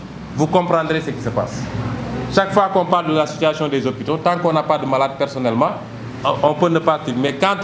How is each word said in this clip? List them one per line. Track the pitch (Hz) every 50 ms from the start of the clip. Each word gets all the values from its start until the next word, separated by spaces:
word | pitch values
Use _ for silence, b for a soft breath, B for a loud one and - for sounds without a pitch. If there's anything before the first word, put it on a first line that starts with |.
| - - - - - - -
vous | 131 151
comprendrez | 156 185 180 175 165 170 165 156 151 160 160
ce | 156 151
qui | 120 113 -
se | 117
passe. | 110 107 - - - - - - - - - - - - - - - - - - -
Chaque | 196 196 196 190
fois | - 294 285 285
qu'on | 185 175
parle | 165 180 175 170 156
de | 156
la | 156 151
situation | 143 143 - 165 156 151 - 156 143
des | 139 135 117
hôpitaux, | 131 104 107 110 143 156 156
tant | 160 180 180 175
qu'on | 175 170 156
n'a | 156 147
pas | - 156 147
de | 139
malade | 135 135 131 135 135 135 -
personnellement, | 143 139 - 131 127 120 113 117 147 180 - - - - - - - - - - -
on, | 135 143 - - 147
on | 151
peut | 151 175 170
ne | 165 160
pas | - 160 156 151 -
dire. | 131 120
Mais | 123 135 143 139
quand | - 190 190 202 185